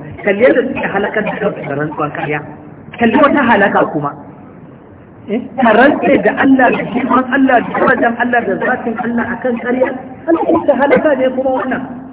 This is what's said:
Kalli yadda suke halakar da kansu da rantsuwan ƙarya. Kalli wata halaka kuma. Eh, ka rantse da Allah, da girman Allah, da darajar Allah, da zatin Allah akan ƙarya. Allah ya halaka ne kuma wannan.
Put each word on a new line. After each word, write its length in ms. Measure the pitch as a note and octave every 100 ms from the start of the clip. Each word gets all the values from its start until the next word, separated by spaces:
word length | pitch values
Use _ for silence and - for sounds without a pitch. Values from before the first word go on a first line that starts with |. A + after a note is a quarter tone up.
| - -
Kalli 200 | G#3 G3
yadda 200 | B3+ -
suke 240 | - - F#3
halakar 380 | G3 G#3 G#3+
da 80 | F3+ -
kansu 240 | G3 -
da 140 | D3 C#3
rantsuwan 340 | D3+ D#3 D3
ƙarya. 280 | E3 D3 D3 - - - - - -
Kalli 180 | A#3 C4
wata 260 | C#4+ D4
halaka 400 | A#3 G#3 G3+ G#3 -
kuma. 260 | D#3 C#3+ - - - - - - - - - - -
Eh, 160 | - G#3+ -
ka 160 | - A#3+
rantse 500 | G#3+ C#4 D4+ - G#3
da 100 | G#3
Allah, 380 | - C#4 C4 G3+
da 140 | -
girman 400 | - B3 B3+ B3
Allah, 360 | B3 C4+ C4 A#3+
da 80 | F#3+
darajar 480 | - A#3+ A#3+ B3 A#3
Allah, 240 | A#3+ A#3+
da 140 | G3 F#3
zatin 380 | B3 B3+ A#3+ A3
Allah 280 | A#3 A#3 G#3+
akan 280 | - B3+ A#3
ƙarya. 340 | A#3+ B3+ C4 - - -
Allah 220 | - E4 - E4+
ya 100 | -
halaka 400 | B3+ C#4+ B3+ D#4 C4
ne 120 | C4
kuma 220 | B3+ C4
wannan. 320 | C4 C4 - - - -